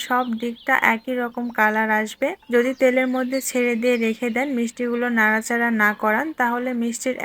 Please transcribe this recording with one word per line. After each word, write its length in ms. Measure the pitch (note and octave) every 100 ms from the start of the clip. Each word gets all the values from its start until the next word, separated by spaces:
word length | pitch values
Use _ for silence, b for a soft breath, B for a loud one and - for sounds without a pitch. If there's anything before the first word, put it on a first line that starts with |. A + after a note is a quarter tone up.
| -
সব 180 | B3 B3 A3+
দিকটা 320 | A#3+ A#3 - C4 A3+
একই 200 | A3+ B3+ B3
রকম 240 | A#3+ A#3+ A#3+ A#3
কালার 300 | G#3+ A3 A3 G#3+
আসবে। 280 | G#3+ - C#4 F#4+ -
যদি 180 | A#3+ B3+ C4
তেলের 260 | B3+ B3+ C4 B3+
মধ্যে 240 | B3+ C4 -
ছেড়ে 240 | B3+ A#3+ A#3
দিয়ে 140 | B3 A#3+ A3+
রেখে 240 | A3 A#3+ A#3
দেন, 120 | C#4+ A#3+
মিষ্টিগুলো 480 | A#3 - A#3+ A#3+ B3 A#3
নাড়াচাড়া 500 | G#3+ A3 A3 A#3 A#3 A3
না 60 | G#3 G#3
করান, 260 | G#3+ A3 D#4 D4+
তাহলে 280 | A#3+ A#3+ B3+ A#3+
মিষ্টির 340 | A#3 A#3 C4 B3